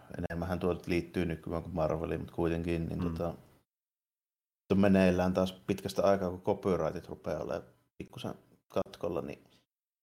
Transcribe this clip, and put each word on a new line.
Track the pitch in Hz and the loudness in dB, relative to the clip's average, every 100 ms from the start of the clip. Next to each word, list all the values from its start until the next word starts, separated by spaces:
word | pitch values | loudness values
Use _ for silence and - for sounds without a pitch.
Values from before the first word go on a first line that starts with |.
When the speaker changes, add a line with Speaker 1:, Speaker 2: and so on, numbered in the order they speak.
| - - | -14 -8
Speaker 1:
enemmänhän | 87 85 87 90 | -6 -4 -4 -2
tuo | 92 82 - | -2 -2 0
liittyy | 85 85 92 85 | -2 0 -2 -2
nykyään | 80 - 85 | -4 -4 -6
kuin | 82 85 | -4 0
Marveliin, | 80 80 80 82 | 0 0 -2 -4
mutta | 92 - | -4 0
kuitenkin, | 82 82 85 85 80 | 0 0 0 -2 -2
niin | 82 | -2
Speaker 2:
Mm. | 87 | -2
Speaker 1:
tota, | 82 85 | -2 -4
nyt | 80 - _ _ _ _ _ _ _ _ _ _ _ - | -6 -16 _ _ _ _ _ _ _ _ _ _ _ 0
on | 98 | 4
meneillään | 101 95 92 90 92 | 6 8 6 4 2
taas | 95 92 | 2 0
pitkästä | - - 98 98 - | -2 -4 -4 -4 2
aikaa, | 98 98 92 | 4 4 0
kun | 90 | -4
copyrightit | - 95 101 85 78 85 - | -2 0 0 0 0 -4 -10
rupeaa | 78 - 78 | -10 -6 -6
olemaan | - 87 - _ _ - | -4 -6 -8 _ _ -16
pikkusen | - - 113 - _ _ _ | -14 -10 -10 -10 _ _ _
katkolla, | 98 - - 95 82 | -4 -4 -6 -4 -4
niin | 71 - _ _ _ _ _ _ | -6 -12 _ _ _ _ _ _